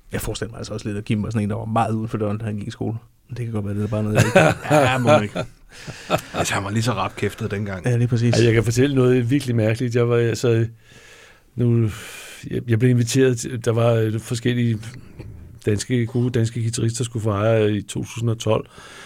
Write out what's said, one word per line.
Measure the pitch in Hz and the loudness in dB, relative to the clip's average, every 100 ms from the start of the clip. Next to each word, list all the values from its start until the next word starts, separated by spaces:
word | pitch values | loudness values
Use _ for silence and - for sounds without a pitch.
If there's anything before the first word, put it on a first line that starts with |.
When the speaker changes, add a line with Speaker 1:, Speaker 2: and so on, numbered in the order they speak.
| - | -12
Speaker 1:
Jeg | 98 | -8
forestiller | - 104 107 | -6 -6 -8
mig | 120 | -10
altså | 107 | -10
også | 104 113 | -8 -8
lidt, | 101 | -6
at | |
Kim | 107 110 | -4 -2
var | 98 | -2
sådan | 110 | -2
en, | 104 | -2
der | 107 | -4
var | |
meget | 110 113 110 | -2 0 0
uden | 110 110 | -2 -4
for | 113 | -4
døren, | 104 104 | -2 -4
da | |
han | 113 104 | -6 -6
gik | 110 | -8
i | |
skole. | - 110 113 - _ _ | -6 -6 -6 -10 _ _
Men | 120 | -10
det | |
kan | 113 | -6
godt | 107 101 | -4 -4
være, | |
det | 101 | -4
er | 104 | -2
bare | 107 | -2
noget, | 107 107 | 0 2
jeg | - | 4
ikke | - - - - | 4 4 2 2
Speaker 2:
<laughs> | |
Ja, | 147 131 127 | 4 4 4
må | 123 151 | 4 4
ikke. | 104 - - - - - - - - - - | 4 -4 -8 -12 -20 -18 -16 -14 -4 -4 -4
Altså, | - 82 | -6 -2
han | 101 | -2
var | 98 | -2
lige | 113 | -2
så | 113 | 0
rapkæftet | 98 98 - 101 - 107 | -2 -4 -4 -6 -4 -6
dengang. | 101 104 95 127 | -4 -4 -4 0
Speaker 1:
Ja, | 120 | 2
lige | 120 | 2
præcis. | 120 120 | 2 2
Speaker 3:
Altså, | 117 | 4
jeg | 117 | 6
kan | 113 | 6
fortælle | 117 117 139 135 | 4 2 4 4
noget | 123 127 117 | 4 4 4
virkelig | 143 131 117 | 0 2 2
mærkeligt. | 107 117 123 120 | 2 2 0 0
Jeg | 117 | 2
var, | 120 | 2
altså, | 117 113 120 113 113 - - - - - - - _ - | 2 2 2 2 2 -4 -20 -20 -20 -20 -20 -20 _ -2
nu, | 120 117 110 - - - - - - | 2 4 2 -2 -12 -16 -18 -16 -8
jeg, | 120 120 | -6 0
jeg | 113 | 2
blev | 127 | 4
inviteret | 123 117 131 131 117 | 4 2 4 4 2
til, | - 120 | -4 -4
der | 117 | -2
var, | 113 117 | 2 4
øh, | 117 110 110 | 4 2 -2
forskellige | - 120 123 120 117 110 - - - - - - - - - | -4 -4 0 0 0 -2 -6 -16 -18 -18 -18 -18 -18 -8 -2
danske, | 101 - 123 117 | -2 0 -2 0
gode | 120 123 | 0 0
danske | 120 113 120 | 0 0 -2
guitarister | 113 117 113 117 | -4 -2 -2 -2
skulle | 120 113 | -4 -4
fejre | 110 101 110 113 107 | -2 0 2 4 2
i | 104 | 0
to | 95 - | -4 -8
tusind | 113 - 117 | -8 -4 -2
og | 113 | -2
tolv | 110 113 - - - - | 0 0 -2 -14 -20 -20